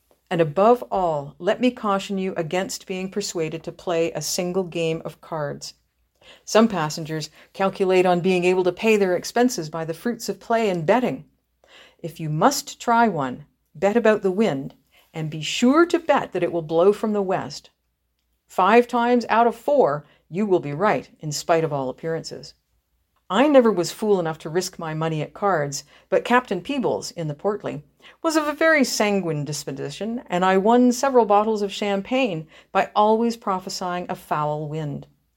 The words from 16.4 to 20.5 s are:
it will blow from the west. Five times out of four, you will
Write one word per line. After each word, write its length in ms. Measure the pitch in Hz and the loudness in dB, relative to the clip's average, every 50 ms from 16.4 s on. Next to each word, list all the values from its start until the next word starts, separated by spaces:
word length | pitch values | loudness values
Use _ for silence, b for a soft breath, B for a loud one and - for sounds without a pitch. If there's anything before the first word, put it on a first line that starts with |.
| 170 | -2
it 80 | - | -2
will 120 | - 170 160 | -2 -2 -4
blow 320 | 156 165 165 175 202 208 | 0 2 4 6 4 4
from 180 | 208 - 220 208 | 2 0 -2 -2
the 80 | 208 | -2
west. 480 | 196 185 190 160 120 127 147 - - _ _ _ _ _ _ _ _ _ _ _ _ _ _ _ _ | 0 0 -2 -4 -4 -6 -12 -14 -18 _ _ _ _ _ _ _ _ _ _ _ _ _ _ _ _
Five 420 | _ - - 185 190 214 240 240 240 | _ -2 0 2 4 6 4 4 4
times 380 | - 240 233 240 247 247 220 - | 0 -2 0 2 2 0 0 0
out 180 | - 220 233 | 2 2 2
of 80 | 233 226 | 2 2
four, 520 | 233 - - 294 277 214 147 139 147 151 b b b b b | -2 -2 0 2 4 4 4 2 -2 -8 b b b b b
you 160 | 156 180 214 | -4 -4 0
will 140 | 208 | 2